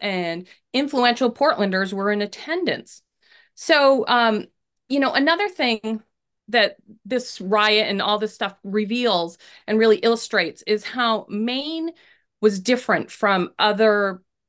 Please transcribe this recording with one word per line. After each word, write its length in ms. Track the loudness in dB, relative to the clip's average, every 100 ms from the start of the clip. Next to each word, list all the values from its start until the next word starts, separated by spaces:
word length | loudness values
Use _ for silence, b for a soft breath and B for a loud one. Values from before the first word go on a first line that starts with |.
and 460 | -6 -4 -4 -6 -10 B _
influential 580 | -4 -2 2 2 2 0
Portlanders 640 | 0 0 2 0 0 -4
were 180 | -4 -2
in 100 | -2
attendance. 800 | -4 -8 -6 -2 -2 -4 -8 -20 _ _ b b b
So, 500 | -12 2 4 6 4 2
um, 400 | 2 2 0 -4 _ _ _ -6
you 100 | -2
know, 140 | 0
another 360 | 2 2 2 0
thing 540 | -2 -2 -2 -4 -6 _ _ _ _ -2
that 280 | 2 2 -2 _ -20
this 360 | -4 -4 -4 -10
riot 480 | 0 2 4 4 2
and 140 | 0
all 160 | 0 -2
this 160 | -4
stuff 200 | -6 -8 -8
reveals 720 | -4 -2 -2 0 2 0 -2 -8 B B -4
and 120 | 2
really 200 | 4 4
illustrates 640 | 2 0 -2 -2 -2 -6 -4
is 180 | -4
how 420 | -4 -4 -2 -2 -4
Maine 640 | -6 -4 -4 -6 -6 -8 -10 b b b 0
was 200 | 2 2
different 500 | 0 0 2 -2 -2
from 400 | -2 0 2 0 0
other 640 | 0 4 4 4 0 -4 _ _